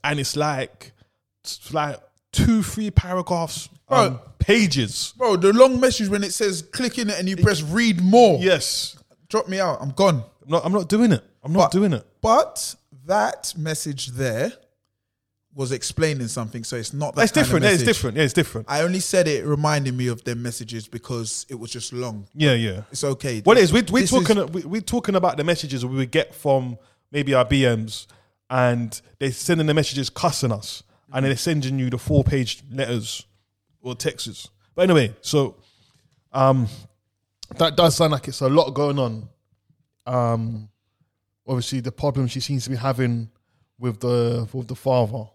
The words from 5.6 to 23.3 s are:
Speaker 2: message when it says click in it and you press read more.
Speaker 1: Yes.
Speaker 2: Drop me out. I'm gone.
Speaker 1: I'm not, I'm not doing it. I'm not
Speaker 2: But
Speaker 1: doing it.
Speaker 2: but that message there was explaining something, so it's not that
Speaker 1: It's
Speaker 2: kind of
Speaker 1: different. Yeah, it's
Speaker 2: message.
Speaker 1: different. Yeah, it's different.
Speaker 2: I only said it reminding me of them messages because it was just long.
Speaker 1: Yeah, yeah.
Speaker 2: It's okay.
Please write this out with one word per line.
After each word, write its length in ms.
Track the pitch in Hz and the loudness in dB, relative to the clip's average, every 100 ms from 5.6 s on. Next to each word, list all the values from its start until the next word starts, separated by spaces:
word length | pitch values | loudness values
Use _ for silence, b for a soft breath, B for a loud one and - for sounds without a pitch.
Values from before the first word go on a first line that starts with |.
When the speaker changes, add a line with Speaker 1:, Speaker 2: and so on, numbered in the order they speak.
| 262 254 | 6 6
Speaker 2:
message 280 | 254 247 202 | 2 0 -2
when 160 | 202 | -2
it 80 | 202 | -4
says 280 | - 208 175 | -2 -2 -2
click 360 | 160 - 247 - | -8 -4 -4 -2
in 100 | 214 | -4
it 100 | 175 | -2
and 80 | 185 | -4
you 80 | 185 | 2
press 260 | 208 175 | 2 2
read 380 | 151 196 233 175 | -2 0 2 2
more. 380 | 185 233 226 170 | 6 8 8 6
Speaker 1:
Yes. 560 | 185 165 - - - - _ _ _ | 4 2 0 -6 -8 -12 _ _ _
Speaker 2:
Drop 220 | 214 180 | -4 -2
me 100 | 190 | -2
out. 200 | 180 131 | -2 -2
I'm 100 | 139 | -6
gone. 320 | - 196 139 107 _ | 2 2 2 -4 _
Speaker 1:
I'm 60 | 127 | -2
not, 140 | 160 165 | -2 2
I'm 60 | |
not 140 | 202 165 | -2 2
doing 240 | 214 240 | 4 4
it. 120 | 131 _ _ | 4 _ _
I'm 100 | 139 | -2
not 180 | 175 175 | 2 4
Speaker 2:
But 0 | |
Speaker 1:
doing 220 | 185 202 | 4 2
it. 120 | 127 - _ | 0 -6 _
Speaker 2:
but 540 | 220 247 - - - - _ 135 139 | 4 4 2 -6 -12 -12 _ -20 -2
that 480 | 202 214 - - 175 | 0 0 -4 -10 -6
message 500 | 156 156 156 139 131 | -6 -4 -6 -8 -8
there 440 | 120 131 110 185 - _ _ _ _ _ _ _ _ _ 139 | -4 -4 -2 -4 -6 _ _ _ _ _ _ _ _ _ -8
was 160 | 127 | -6
explaining 560 | 127 - - 156 143 117 | -4 -6 -2 -2 -2 -6
something, 360 | 123 110 120 110 | -8 -8 -10 -10
so 100 | 120 | -8
it's 180 | 110 | -8
not 220 | 139 147 - | -6 -4 2
that 80 | |
Speaker 1:
It's 80 | 226 | 2
Speaker 2:
kind 100 | 302 | 4
of 40 | - | 2
Speaker 1:
different. 160 | 175 202 | 4 4
Yeah, 40 | |
it's 80 | 180 | 4
Speaker 2:
message. 140 | 127 214 | 2 0
Speaker 1:
different. 220 | 123 117 | -2 0
Yeah, 60 | |
it's 100 | 147 | 0
different. 340 | 175 156 113 110 | 2 -2 -6 -6
Speaker 2:
I 120 | 147 | -2
only 180 | 170 185 | 0 -2
said 280 | - 185 165 | 0 2 2
it 180 | 135 143 | 0 -2
reminding 500 | 147 151 151 135 127 | 0 0 0 -2 -2
me 100 | 123 | -4
of 160 | 117 - | -4 -6
them 180 | 117 | -6
messages 440 | 120 110 113 117 107 | -8 -10 -10 -12 -12
because 580 | 117 - 120 113 - - | -16 -10 -8 -6 -10 -10
it 60 | 127 | -14
was 160 | 113 | -12
just 200 | 120 - | -12 -10
long. 340 | 123 123 107 98 147 | -8 -8 -10 -14 0
Speaker 1:
Yeah, 180 | 151 | 2
yeah. 280 | 120 113 92 104 | 2 0 -6 -10
Speaker 2:
It's 120 | - | -6
okay. 380 | 143 135 139 | -4 -4 -4